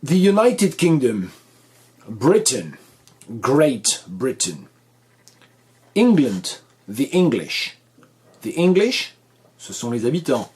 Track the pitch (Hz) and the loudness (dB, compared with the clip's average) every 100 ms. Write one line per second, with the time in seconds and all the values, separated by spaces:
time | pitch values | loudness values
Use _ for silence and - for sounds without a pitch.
0 | 147 180 185 202 233 247 196 - 175 160 | 0 2 4 4 4 4 0 2 2 2
1 | 127 110 90 - _ _ _ _ _ _ | 2 -2 -8 -12 _ _ _ _ _ _
2 | - 107 120 208 220 123 82 71 - _ | -18 -4 2 2 2 -4 -6 -14 -20 _
3 | _ _ - 117 110 139 156 120 98 - | _ _ -16 -8 0 4 4 2 -4 -6
4 | - 92 123 127 - 76 - _ _ _ | -8 -8 -6 -4 -6 -8 -14 _ _ _
5 | _ _ _ _ _ _ _ _ _ - | _ _ _ _ _ _ _ _ _ 0
6 | 240 202 135 95 - - _ _ _ 104 | 4 4 2 0 -8 -12 _ _ _ -6
7 | 139 175 180 117 76 - - - _ _ | -2 2 2 0 -4 -8 -8 -12 _ _
8 | _ _ _ _ - - 175 180 214 262 | _ _ _ _ -12 0 2 4 2 -2
9 | - - _ _ _ _ - - 120 120 | -6 -12 _ _ _ _ -16 -12 -6 -2
10 | 113 160 165 123 95 | -2 -2 -2 -4 -4